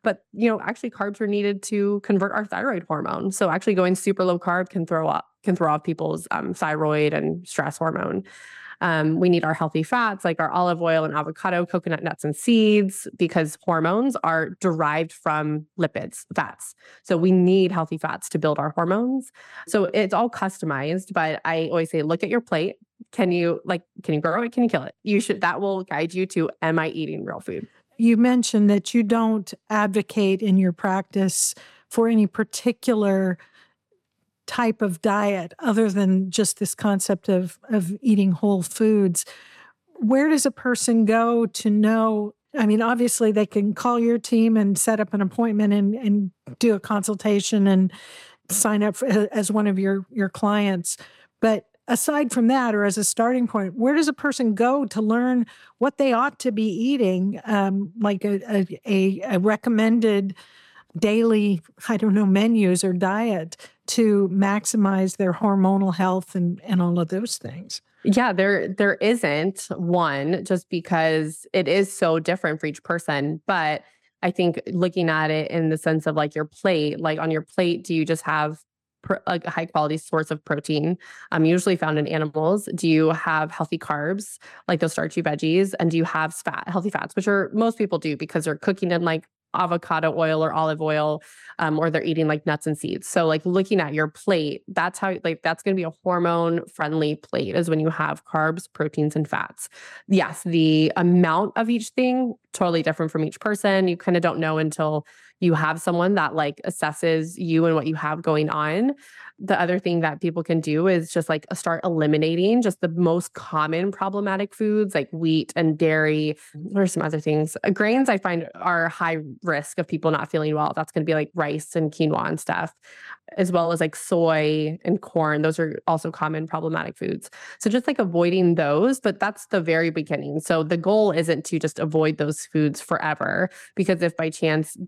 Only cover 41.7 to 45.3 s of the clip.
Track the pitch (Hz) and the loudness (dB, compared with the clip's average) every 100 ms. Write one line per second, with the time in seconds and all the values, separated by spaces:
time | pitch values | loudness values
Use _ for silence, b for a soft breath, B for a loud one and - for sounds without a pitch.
41.7 | 208 214 226 220 214 208 - _ 285 214 | 4 4 4 2 0 -4 -10 _ 0 2
42.7 | 214 226 240 240 - 220 208 208 208 202 | 4 2 2 0 2 2 2 2 0 0
43.7 | 208 247 240 233 233 - 233 226 220 202 | 0 0 2 2 0 2 4 4 4 2
44.7 | 190 - 220 208 202 190 | 2 0 0 0 0 -2